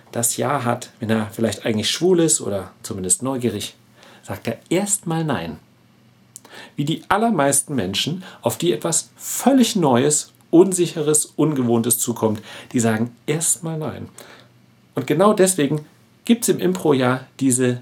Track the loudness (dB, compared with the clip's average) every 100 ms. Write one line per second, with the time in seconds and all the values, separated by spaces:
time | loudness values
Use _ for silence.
0 | -10 -4 -4 -2 -2 -2 -2 -4 -8 -10
1 | -2 -2 -2 -2 -2 -2 -4 -2 -2 0
2 | 2 4 2 0 -2 -6 -8 -14 -12 -8
3 | -4 -2 -2 -2 -2 -2 -8 -14 _ _
4 | -20 -20 -14 -8 -8 -8 -4 -2 0 -4
5 | -4 -4 -2 -4 -6 -12 -18 _ _ _
6 | _ _ _ -20 -20 -20 -14 -6 -4 -4
7 | -2 0 2 2 2 2 0 -2 -2 -2
8 | -4 -6 -10 -6 -6 -2 -2 -2 -2 -4
9 | -6 -14 -10 -2 2 4 4 2 2 4
10 | 2 0 -4 _ _ 6 6 4 -2 0
11 | 0 0 -2 0 0 2 2 2 2 0
12 | -2 -2 -2 -2 -8 -18 -6 0 2 0
13 | -2 -6 -6 -2 -2 -4 -4 -6 -8 -10
14 | -14 -18 -20 -20 -20 _ _ _ _ -8
15 | -2 4 4 6 4 4 0 -2 -6 _
16 | _ _ 0 2 2 0 0 0 2 2
17 | 2 0 -6 -2 0 2 2 0